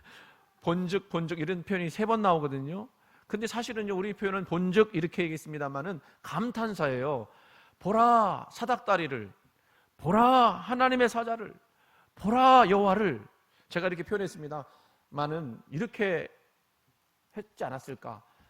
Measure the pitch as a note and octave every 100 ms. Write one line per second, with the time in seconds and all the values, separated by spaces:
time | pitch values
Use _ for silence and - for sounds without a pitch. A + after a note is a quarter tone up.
0 | - - - _ _ _ E3+ F3 F3+ G3
1 | - E3+ E3 E3+ D#3 F3+ D#3+ F#3+ E3+ -
2 | G#3+ A3+ G3+ E3 D3 C3+ C#3 F#3 B3 _
3 | _ _ - G#3+ A3 A3+ A#3+ A3 G#3 F#3
4 | G#3 G3+ G3 F#3+ F3+ E3+ F#3 F3 G#3+ E3
5 | E3 - E3 D#3 D#3 D3+ C#3+ C#3 E3+ D#3
6 | - _ - D3+ A#3+ A3+ A3+ F3 D3 B2+
7 | C#3 C3 G#2+ _ _ - _ _ F3+ A3
8 | A#3 A#3 G3+ C3 - - A#3 A#3+ - F#3
9 | D#3 B2+ G2+ - _ _ _ _ _ -
10 | C#3+ G#3+ A#3+ C4 A#3 F3+ F3 B3 B3+ B3+
11 | A#3+ A#3 A#3 A3+ G#3 - _ _ _ _
12 | _ - F#3+ B3 C4 C4 F#3+ G3+ G3+ G3
13 | G3+ A2+ - _ _ _ _ F3 F#3 F3
14 | E3 G#3 F#3 E3 D3 D3+ B2+ _ _ _
15 | _ C#3+ D3 D#3+ C#3 A2 - D3 A#3 -
16 | G3+ D#3+ - _ _ _ _ _ _ _
17 | _ _ _ A3 G3+ - C#3+ C3 - C3
18 | B2 G#2+ _ _